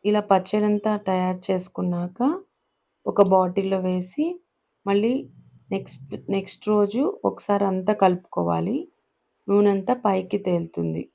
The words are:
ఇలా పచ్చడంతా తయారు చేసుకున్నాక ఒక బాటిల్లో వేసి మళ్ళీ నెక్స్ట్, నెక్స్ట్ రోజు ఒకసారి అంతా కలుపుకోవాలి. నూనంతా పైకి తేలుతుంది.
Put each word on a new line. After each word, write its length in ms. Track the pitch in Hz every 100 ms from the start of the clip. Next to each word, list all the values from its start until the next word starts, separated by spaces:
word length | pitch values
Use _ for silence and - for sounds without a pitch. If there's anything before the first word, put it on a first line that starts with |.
ఇలా 160 | 208 208
పచ్చడంతా 680 | 202 190 185 214 208 208 214 208
తయారు 420 | 202 185 185 185
చేసుకున్నాక 760 | - 185 185 - 180 175 180 - 262 370 - _ _ _ _ _
ఒక 160 | - -
బాటిల్లో 580 | 190 185 185 185 190 190
వేసి 460 | 185 185 180 - 320 359 _ _ _ _
మళ్ళీ 280 | 202 196 226 262 - - - - _
నెక్స్ట్, 440 | 196 - - - - -
నెక్స్ట్ 340 | 196 196 - 214
రోజు 340 | 208 202 220 311 -
ఒకసారి 400 | 196 - - 202
అంతా 280 | 196 185 185
కలుపుకోవాలి. 840 | 208 190 180 - - 170 165 175 269 359 _ _ _ _ _ -
నూనంతా 460 | 202 208 196 190
పైకి 440 | 247 214 190 185 202
తేలుతుంది. 680 | 190 175 165 - 165 160 -